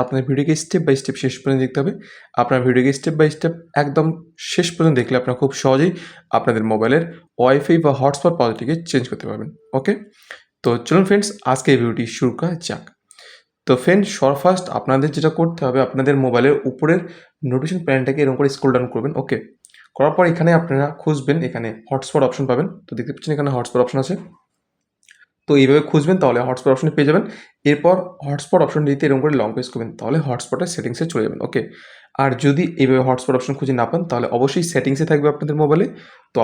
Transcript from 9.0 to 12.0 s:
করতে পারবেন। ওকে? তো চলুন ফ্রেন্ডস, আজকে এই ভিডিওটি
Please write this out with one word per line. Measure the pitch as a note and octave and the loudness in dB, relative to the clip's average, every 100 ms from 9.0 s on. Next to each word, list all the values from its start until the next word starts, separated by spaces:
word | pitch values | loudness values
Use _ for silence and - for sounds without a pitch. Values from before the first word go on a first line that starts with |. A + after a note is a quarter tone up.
| A#2+ | -2
করতে | - G#2+ | -8 -10
পারবেন। | G#2+ G#2+ - _ C3 | -10 -12 -16 _ -4
ওকে? | D#3+ G#3+ - _ - - _ _ | -2 -4 -6 _ -20 -20 _ _
তো | B2 A#2 - | -2 0 2
চলুন | E3+ F#3+ | 2 4
ফ্রেন্ডস, | G#3 G#3 - B2+ | 2 0 -4 -2
আজকে | B2+ - | 0 2
এই | B2+ | 2
ভিডিওটি | A#2 A2+ | 2 -2